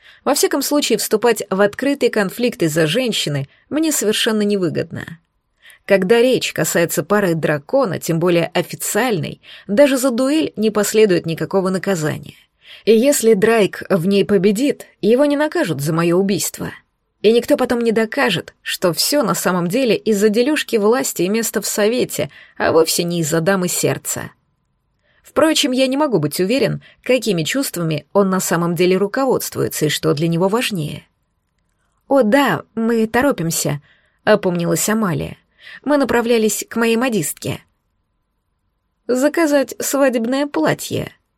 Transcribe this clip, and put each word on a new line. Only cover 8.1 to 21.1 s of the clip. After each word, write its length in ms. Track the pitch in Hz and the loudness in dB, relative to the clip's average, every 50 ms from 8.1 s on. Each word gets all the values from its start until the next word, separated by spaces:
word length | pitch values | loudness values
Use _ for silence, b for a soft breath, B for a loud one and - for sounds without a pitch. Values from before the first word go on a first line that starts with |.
| 165 165 | -2 0
более 280 | 160 185 175 170 165 - - | 2 2 2 2 0 0 -2
официальной, 880 | 175 170 - - - - - - 214 240 262 220 165 139 - - B B B B B B - | -4 -4 -4 -6 -10 -8 -4 -2 -2 0 0 -2 -2 -4 -6 -10 B B B B B B -2
даже 300 | 202 220 294 269 269 262 | 4 4 4 4 4 2
за 140 | 233 277 | 0 0
дуэль 420 | 240 226 262 269 294 320 294 - - | 0 0 0 0 0 0 0 -2 -4
не 140 | - 214 220 | -2 -2 0
последует 560 | 208 214 202 202 - 220 214 208 180 160 - | 0 0 -2 0 4 4 4 4 4 2 0
никакого 440 | 165 160 151 165 147 - 196 180 190 | -2 -6 -6 -6 -2 -2 0 0 0
наказания. 640 | 190 185 170 196 196 165 151 151 131 - - - - - _ _ _ B B B B B B | -2 -2 -2 -2 -2 -2 -2 -4 -4 -6 -10 -16 -20 -20 _ _ _ B B B B B B
И 100 | - 226 | 2 4
если 380 | 220 240 285 294 277 220 226 226 | 4 4 4 2 2 4 4 4
Драйк 500 | 190 196 214 233 226 196 165 - - - - | 4 4 2 4 2 2 0 -2 -6 -4 -2
в 180 | 190 185 156 196 | 0 0 2 2
ней 160 | 196 196 190 | 2 2 2
победит, 600 | - 208 190 175 208 208 208 269 285 247 - - - _ _ | 2 2 2 2 2 2 2 0 -2 -2 -4 -8 -20 _ _
его 240 | - 202 233 247 294 | 2 2 4 4 4
не 100 | 294 285 | 2 2
накажут 460 | 277 302 311 311 359 302 180 156 131 | 0 -2 -2 -2 -2 -2 -2 -2 -4
за 120 | 139 156 160 | -4 -2 -2
моё 240 | 165 170 175 170 180 | 0 0 2 2 2
убийство. 540 | 196 196 208 165 - - - - 175 165 - - - _ _ _ _ _ _ _ | 2 0 0 -2 -4 -6 -8 -8 -10 -10 -10 -12 -18 _ _ _ _ _ _ _
И 100 | - 202 | 2 2
никто 240 | 226 240 240 - 294 | 2 2 2 2 2
потом 260 | - 254 240 254 240 | 2 2 0 -2 0
не 100 | 240 233 | 0 0
докажет, 640 | 214 226 226 220 - - - 247 180 151 - - - _ | 2 0 0 0 -2 -2 -2 0 -2 -4 -6 -10 -16 _
что 320 | _ - - - - 180 165 | _ -10 -6 -2 -2 0 0
всё 280 | - - - 285 294 262 | 0 -2 0 0 0 0
на 120 | 190 180 | 0 -2
самом 320 | - - 190 180 180 170 175 | -2 0 0 0 0 0 0
деле 280 | 180 262 269 233 190 | 0 0 2 2 0
из-за 340 | - - 214 220 196 208 220 | 0 0 0 0 2 2 2
дележки 480 | 202 233 247 285 311 285 - - - 220 | 2 2 2 2 0 -2 -2 -2 -2 0
власти 440 | 196 214 233 262 - - | 2 2 2 2 0 -4